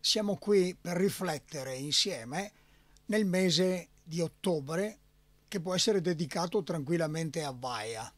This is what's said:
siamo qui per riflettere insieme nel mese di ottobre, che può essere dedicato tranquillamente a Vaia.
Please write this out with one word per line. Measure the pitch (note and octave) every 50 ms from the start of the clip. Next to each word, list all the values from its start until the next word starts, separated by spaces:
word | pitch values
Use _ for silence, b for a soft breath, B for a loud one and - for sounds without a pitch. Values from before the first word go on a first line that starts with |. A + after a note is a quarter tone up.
siamo | - - - G#3+ G#3+ G#3 G3 -
qui | - G#3 G#3 G3 F3+ F3+ F3+
per | - - F3 F3
riflettere | F3 F#3 G3+ - - F#3+ F3 D#3 C#3 - - - D3 C3 C3 C3
insieme | C3 C#3 D3+ D3 - - G3+ F3 B2+ A2+ A#2+ C#3 F3 G3+ G#3 b b b b b b b b b b _
nel | - G3+ G#3+ G#3+
mese | F#3+ F3 F#3 F#3+ F#3 D#3 D#3+ F#3 F#3 F#3 F3+ E3+ _ - -
di | _ E3+ D#3+ F3
ottobre, | E3 D3+ - _ - F#3+ F3 D#3 C#3+ C3+ D#3+ F3 G3+ G#3+ A3 - _ _ _ _ _ _ _ _ _
che | _ - G3+
può | D#3 F3+
essere | F3+ F3+ - A3+ G#3+ G3
dedicato | D#3+ F3+ F3+ D3+ F3 C3+ - E3+ F3 F3+ - G#3+ D#3+
tranquillamente | - E3+ E3 C#3 B2+ E3+ E3+ E3 D3+ D3+ D#3+ E3 D#3 C3 E3+ D3+
a | C#3+
Vaia. | C3 B2 C3 B2+ A#2+ A2 G#2+ A2+ A#2 A2 A2+ - -